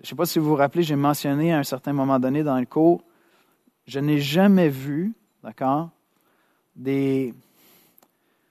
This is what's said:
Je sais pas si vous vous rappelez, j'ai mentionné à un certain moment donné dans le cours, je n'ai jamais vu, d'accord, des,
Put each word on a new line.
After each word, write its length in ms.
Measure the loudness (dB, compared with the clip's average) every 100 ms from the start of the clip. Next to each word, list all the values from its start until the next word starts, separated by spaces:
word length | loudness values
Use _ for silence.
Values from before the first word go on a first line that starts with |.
Je 60 | -10
sais 80 | -4
pas 100 | -2
si 140 | 0
vous 100 | 2
vous 60 | 2
rappelez, 280 | 2 0
j'ai 120 | 0 0
mentionné 580 | 0 0 -2 0 0
à 60 | 0
un 40 |
certain 280 | -2 -6 -4
moment 260 | -2 0 0
donné 260 | 0 -2
dans 140 | 0 -2
le 80 | -2
cours, 360 | 2 4 2 _ _ _ _ _ _ _ _ -12
je 120 | -6
n'ai 200 | -2 0
jamais 480 | 0 2 6 6 4
vu, 460 | 0 -6 -4 -6 -8 _ _
d'accord, 480 | -18 -6 -2 -2 -4 _ _ _ _ _ _ _ _ -10
des, 580 | -4 -2 -2 -2 -4 -10 _ _ _ _ _ _ _ _ _ _ _